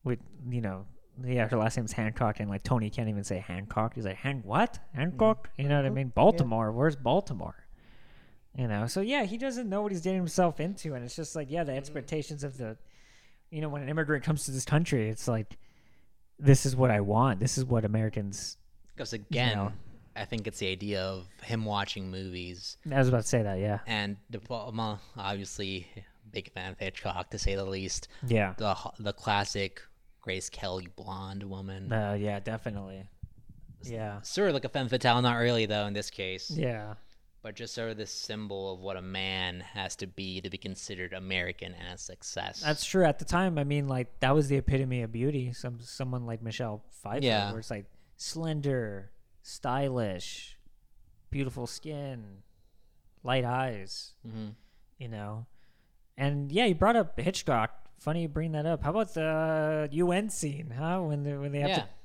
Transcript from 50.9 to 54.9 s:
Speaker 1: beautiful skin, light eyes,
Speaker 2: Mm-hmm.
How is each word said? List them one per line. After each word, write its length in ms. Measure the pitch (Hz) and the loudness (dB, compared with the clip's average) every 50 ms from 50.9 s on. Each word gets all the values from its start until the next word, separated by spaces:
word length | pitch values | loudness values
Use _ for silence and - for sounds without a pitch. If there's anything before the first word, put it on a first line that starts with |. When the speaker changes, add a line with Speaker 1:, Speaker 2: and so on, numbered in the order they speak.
| - - - - - - - - | -20 -20 -20 -20 -20 -20 -12 -6
Speaker 1:
beautiful 360 | - 139 139 131 120 135 120 | -4 -2 -2 -2 -4 -6 -8
skin, 760 | 113 - - - 156 151 143 143 139 131 120 110 101 98 98 - - _ _ _ - _ - - - _ - _ - _ - | -8 -8 -10 -10 -8 -8 -8 -8 -8 -10 -10 -12 -14 -16 -18 -20 -20 _ _ _ -20 _ -20 -20 -20 _ -20 _ -20 _ -8
light 220 | - 127 127 131 123 | 0 2 2 4 4
eyes, 680 | 120 123 127 131 131 117 101 95 95 - - - - - _ - 113 | 2 2 2 0 0 -2 -4 -8 -8 -10 -10 -12 -14 -18 _ -14 -10
Speaker 2:
Mm-hmm. 220 | 110 110 107 104 110 - - - _ - - _ | -8 -8 -8 -8 -10 -14 -20 -20 _ -20 -20 _